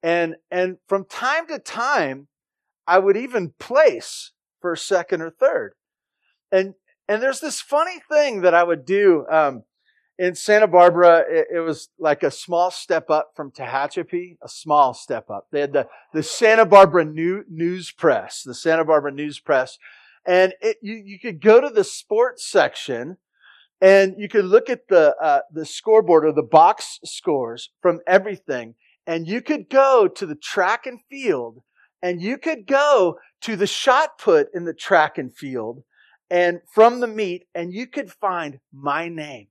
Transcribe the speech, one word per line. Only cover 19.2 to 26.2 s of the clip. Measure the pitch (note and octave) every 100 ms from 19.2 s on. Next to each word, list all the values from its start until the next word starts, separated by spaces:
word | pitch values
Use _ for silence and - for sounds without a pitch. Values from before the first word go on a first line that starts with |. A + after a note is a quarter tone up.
| D3 C#3
Press. | - C#3 B2+ - - - _ _ -
And | F3+ F#3+ F#3
it, | G#3 A3
you, | G3+ A3 G3
you | G3
could | B3 E3
go | G3 A3+
to | C#4+
the | A3
sports | F#3 - - G#3+ B3 B3 -
section | G3+ C3+ - - A#2+ B2+ F#3+ _ _ _ _ _ _
and | F#3+ G3 G3 F#3+
you | G#3
could | F#3+ F#3
look | G#3 -
at | A#3+ _
the, | F#3 D3+ C3+
uh, | D#3 D3 -
the | D#3 D#3
scoreboard | - - A3 F3+ E3